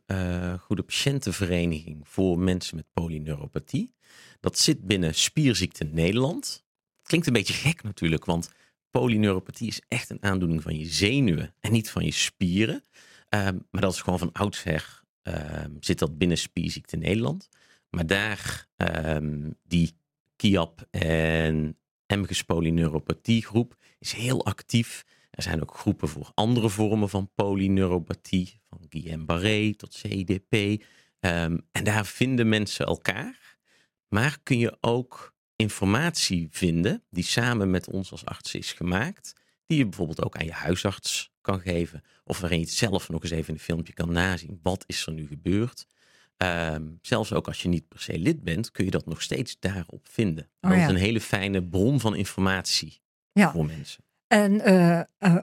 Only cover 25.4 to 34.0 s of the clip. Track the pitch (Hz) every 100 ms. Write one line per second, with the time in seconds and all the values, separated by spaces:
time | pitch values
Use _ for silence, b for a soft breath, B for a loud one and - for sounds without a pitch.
25.4 | 90 80 73 - 107 - - - 73 -
26.4 | 110 120 110 98 107 107 101 98 98 -
27.4 | 101 98 95 95 92 90 80 92 - 92
28.4 | 90 _ - - 82 80 82 80 78 85
29.4 | 104 107 107 104 - - 104 98 90 95
30.4 | - 110 101 107 b b b b 92 85
31.4 | 82 85 - - 101 107 98 - 131 123
32.4 | 113 107 104 - - 85 - 98 208 262
33.4 | - _ _ _ _ _